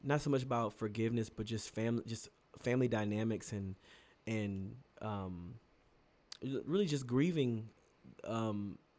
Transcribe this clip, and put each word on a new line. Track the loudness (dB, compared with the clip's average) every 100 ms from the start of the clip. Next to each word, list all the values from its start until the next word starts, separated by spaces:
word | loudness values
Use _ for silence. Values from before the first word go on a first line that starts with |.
not | 0 2
so | 4
much | 2
about | 2 2 0
forgiveness, | 0 -2 2 2 2 0
but | -4 -4
just | -2 -4
fam-, | -2 2 0 0
just | -6 -8 -16 _ -6
family | 0 4 4
dynamics | 2 2 2 0 0 -2
and, | -4 -4 -8 -14 -20 -20 _ -4
and, | -2 0 -2 -6 -10 -16 -10
um, | -6 -4 -4 -6 -10 -14 -18 _ _ _ _ _ _ -10 -6 -4 0
really | 2 2
just | 0 2
grieving, | 4 4 4 2 2 -4 -14 -20 _ -20 -10 -2
um, | 0 0 0 -4 -8 _